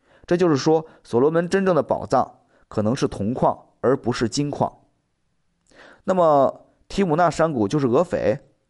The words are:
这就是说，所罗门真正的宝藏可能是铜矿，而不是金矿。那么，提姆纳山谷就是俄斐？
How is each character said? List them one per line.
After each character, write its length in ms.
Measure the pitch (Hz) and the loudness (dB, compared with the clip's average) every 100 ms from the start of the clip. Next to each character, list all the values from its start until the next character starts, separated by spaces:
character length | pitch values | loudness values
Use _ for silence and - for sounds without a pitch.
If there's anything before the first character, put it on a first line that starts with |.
| _ _ - | _ _ -4
这 100 | 175 | 0
就 140 | 175 | 2
是 80 | 139 | 2
说， 280 | 156 160 156 - - | 2 0 -2 -16 -4
所 160 | 117 | 0
罗 100 | 143 | 2
门 160 | 165 175 | 2 0
真 180 | 190 185 | 0 0
正 80 | |
的 80 | 160 | 0
宝 240 | - - - | 0 -4 0
藏 240 | 131 - - _ _ _ | 0 -2 -8 _ _ _
可 140 | - | -4
能 120 | 107 | -2
是 140 | 135 147 | -2 -4
铜 260 | - 101 | -4 -6
矿， 240 | 131 147 - _ _ | -2 -2 -2 _ _
而 160 | 117 135 | -2 -2
不 160 | 113 | -2
是 160 | - 113 | -4 -4
金 240 | - 147 | -4 -6
矿。 180 | - 123 - _ _ _ _ _ _ _ _ _ - - - | -4 -6 -6 _ _ _ _ _ _ _ _ _ -20 -20 -10
那 100 | - | -4
么， 540 | 185 165 143 131 - _ _ - | 2 4 4 2 -2 _ _ -8
提 160 | - 190 | -4 0
姆 100 | 151 | 2
纳 140 | 170 | 0
山 240 | - 165 | 0 -2
谷 120 | 131 101 | 0 -2
就 140 | 147 | 0
是 80 | 131 | 0
俄 160 | 131 | 0
斐？ 340 | 180 98 82 123 - _ | 0 -2 -2 -2 -8 _